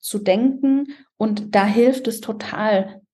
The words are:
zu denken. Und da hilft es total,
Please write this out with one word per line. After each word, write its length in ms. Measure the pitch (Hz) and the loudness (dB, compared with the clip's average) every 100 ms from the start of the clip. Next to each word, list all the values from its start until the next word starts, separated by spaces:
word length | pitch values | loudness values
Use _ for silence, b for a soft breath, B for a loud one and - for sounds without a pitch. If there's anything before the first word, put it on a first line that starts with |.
zu 180 | - 208 | -8 -4
denken. 680 | 190 190 262 269 269 269 285 B B _ | 0 2 2 2 2 0 -2 B B _
Und 380 | 220 208 - | -2 -2 0
da 100 | 202 | 2
hilft 440 | 208 220 240 262 226 | 2 4 4 2 -4
es 120 | 220 | -6
total, 840 | - 208 - - 214 196 196 - _ | -8 -10 -8 -4 0 0 0 -8 _